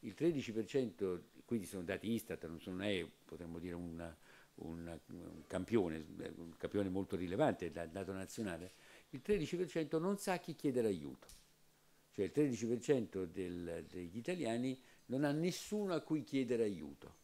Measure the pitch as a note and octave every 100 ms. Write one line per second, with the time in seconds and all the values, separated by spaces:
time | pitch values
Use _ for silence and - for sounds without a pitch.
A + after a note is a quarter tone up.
0 | A#2 G2 E3 D3+ A#2 A2 G#2 C#3 B2 -
1 | F#2+ F2+ - - - A#2 F2+ G2 F2 F#2+
2 | G2 A2+ - E2 E2 E2 - F#2 G2+ F#2+
3 | E2 - - - E2+ E2 F2 F2 F2 E2
4 | E2+ E2 - - - - D#2+ E2 E2+ D#2+
5 | - F2 F2 D#2+ - F#2 F#2 A2+ F2+ D#2+
6 | D2+ E2 E2+ E2 E2+ E2 E2+ G2 G2 F#2
7 | F#2+ F#2 F2 F#2+ D3 F2+ E2+ D2+ E2 F2+
8 | F#2 F#2+ F#2+ - G#2+ E2 F2+ - - -
9 | - C#3 - G#3 D3 E3+ F3 E3 D3+ D#3+
10 | F3 G3 - F3+ - D#3+ D3 B2 A2+ F#2
11 | C#2+ C2 - - - _ - _ _ -
12 | _ - G2+ - D3+ A#2 A2+ A#2+ - C#3
13 | G#2+ G2 F2+ F#2 F2+ F2 F2 E2 D#2 F2+
14 | F2 G2+ A#2 F3+ B2 A#2 C3 B2+ - -
15 | - C3 D3 D3 F3 E3+ - G#3 G3+ E3
16 | - D#3 A#2 C3+ B2 A#2+ A2 F#2 D2+ C#2+
17 | D#2 -